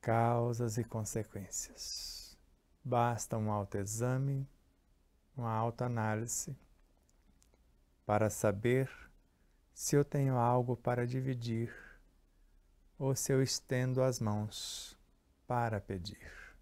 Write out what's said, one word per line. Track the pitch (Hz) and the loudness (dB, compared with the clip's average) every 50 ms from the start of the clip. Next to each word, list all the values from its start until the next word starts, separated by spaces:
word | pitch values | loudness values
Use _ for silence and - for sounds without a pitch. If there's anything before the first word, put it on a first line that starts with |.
Causas | - - 113 113 117 117 117 117 117 120 120 113 123 117 107 120 | 2 2 4 4 4 4 4 2 2 0 0 0 -2 -2 0 -2
e | 113 | -2
consequências. | - - 113 107 - - 110 107 - - 104 98 - - - - - - - - - - - - - - - - - - _ _ _ _ _ _ _ _ _ | -2 -4 -6 -4 -4 -4 -6 -6 -6 -10 -12 -12 -8 -8 -8 -8 -10 -12 -12 -10 -10 -8 -8 -10 -10 -12 -14 -16 -18 -20 _ _ _ _ _ _ _ _ _
Basta | _ 123 123 120 117 120 120 110 - - - | _ 0 2 4 4 4 2 -2 -4 -4 -2
um | 113 107 107 | -2 0 0
autoexame, | 104 104 101 98 - 101 98 101 107 113 117 123 127 131 135 139 139 135 135 135 _ _ _ _ _ _ _ _ _ _ _ _ _ _ _ _ _ | 0 0 -2 -2 -4 -4 -4 -4 -4 -2 -2 0 0 0 -2 -2 -2 -4 -6 -8 _ _ _ _ _ _ _ _ _ _ _ _ _ _ _ _ _
uma | - 120 113 | -6 -4 -2
autoanálise, | 110 110 113 120 117 - 123 123 123 117 110 110 107 110 117 120 - - - - 135 - - _ - _ _ _ _ _ _ _ _ _ _ _ _ _ _ _ _ _ _ _ _ _ _ _ _ _ _ | 0 0 0 0 -2 -2 -2 -2 0 0 0 0 0 0 -2 -4 -4 -6 -6 -8 -10 -12 -14 _ -20 _ _ _ _ _ _ _ _ _ _ _ _ _ _ _ _ _ _ _ _ _ _ _ _ _ _
para | - 104 104 107 107 | 2 4 4 4 2
saber | - - - 107 101 101 101 120 123 131 135 131 - - - - - - _ _ _ _ _ _ _ _ _ _ | 2 2 2 2 2 4 2 4 4 4 2 0 -4 -16 -20 -20 -20 -20 _ _ _ _ _ _ _ _ _ _
se | _ - - - - | _ -8 -2 2 4
eu | 143 143 | 4 4
tenho | - - 147 139 135 131 | 4 2 0 2 2 4
algo | 123 117 120 123 127 123 123 123 | 4 4 4 4 4 2 0 -2
para | 113 - 123 123 120 120 | -2 0 0 0 0 0
dividir | 120 123 131 131 135 131 120 117 117 113 113 117 117 - - - - - - - _ _ _ _ _ _ _ - _ _ - _ _ _ _ _ _ _ - | -2 -2 -2 -2 -2 -4 -4 -2 -2 -2 -2 -2 -4 -6 -14 -18 -20 -20 -20 -20 _ _ _ _ _ _ _ -20 _ _ -20 _ _ _ _ _ _ _ -4
ou | 143 135 135 | 0 0 0
se | - - - | 0 2 2
eu | 139 131 | 4 4
estendo | 135 123 - - - - 131 127 127 131 127 131 | 4 2 0 -4 -4 -2 -2 0 0 0 2 2
as | 127 131 127 - | 2 2 2 0
mãos | 117 107 104 104 107 107 - - - - - - - - - _ _ _ _ _ _ _ _ _ _ | 0 0 0 0 -2 -4 -6 -8 -10 -10 -10 -10 -12 -14 -18 _ _ _ _ _ _ _ _ _ _
para | _ 123 120 120 113 110 101 | _ 0 0 0 0 -2 -4
pedir. | - - 98 95 85 107 98 - - - - - - - - - | -4 -4 -6 -6 -6 -8 -12 -14 -16 -18 -18 -18 -20 -20 -20 -20